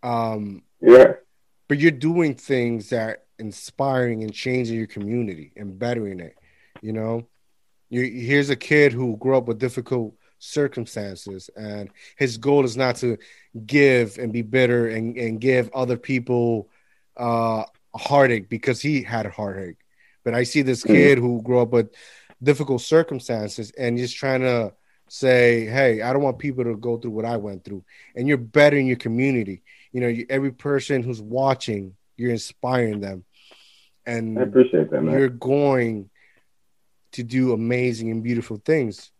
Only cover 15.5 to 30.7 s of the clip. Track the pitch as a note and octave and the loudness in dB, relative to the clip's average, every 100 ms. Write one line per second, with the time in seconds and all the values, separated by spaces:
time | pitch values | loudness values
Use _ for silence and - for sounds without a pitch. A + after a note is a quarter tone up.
15.5 | B2+ A2+ C3 B2+ A#2 - C3 A#2+ B2 A#2+ | 2 0 -4 -4 -4 -2 -4 0 0 0
16.5 | A2+ G2 _ _ _ _ - A#2+ A#2 A#2 | -2 -6 _ _ _ _ -8 -4 -2 0
17.5 | A2 A2 _ _ - - C#3+ C3+ A#2 F#2 | -2 -6 _ _ -10 0 4 4 2 -4
18.5 | A2+ - A#2+ C#3+ D3 A#2 A#2 G#2 G2+ G#2 | -6 -4 -2 -2 -4 -4 -6 -6 -8 -8
19.5 | F#2+ F#2 E2+ _ _ _ _ - A#2 B2 | -8 -12 -16 _ _ _ _ -4 -2 0
20.5 | D3+ C3+ B2 - G#2+ F3 C3+ A#2+ A#2+ A2+ | 0 0 -2 4 6 8 6 2 -2 0
21.5 | B2 A#2 B2 G#2+ - - - _ _ B2+ | 2 4 2 0 -6 -20 -20 _ _ 0
22.5 | D3 C#3+ B2+ - D#3+ E3 C3+ - A2+ G#2+ | 0 0 -4 2 2 2 -4 -6 -6 -6
23.5 | - G#2+ - B2 A#2+ B2 - C3+ C3 B2+ | -8 -14 -6 -4 -2 -4 -6 -2 0 0
24.5 | A#2+ G#2+ - _ _ _ - C3+ B2+ A#2+ | 0 -2 -8 _ _ _ -2 4 6 6
25.5 | A#2 A2 B2 C3+ A2 A2+ C3+ C#3 A#2 D3 | 4 0 2 2 2 0 0 0 -2 -6
26.5 | B2+ A#2 G#2+ A#2+ A#2 A#2+ G#2+ A2+ A#2 G#2 | -4 -4 -4 -4 -6 -6 -6 -4 -6 -8
27.5 | G2 - G2+ - - - - C3 C#3+ A#2 | -12 -14 -16 -16 -20 -20 -6 0 0 0
28.5 | D3 D3 C#3+ C3 B2 - A2+ C3+ C3 G2+ | 6 6 6 0 -2 -2 0 0 0 -2
29.5 | F#2 _ - _ B2 B2 A#2 - C3+ C#3 | -8 _ -20 _ -4 -2 -4 -4 -2 -2
30.5 | B2 D3 | -6 -2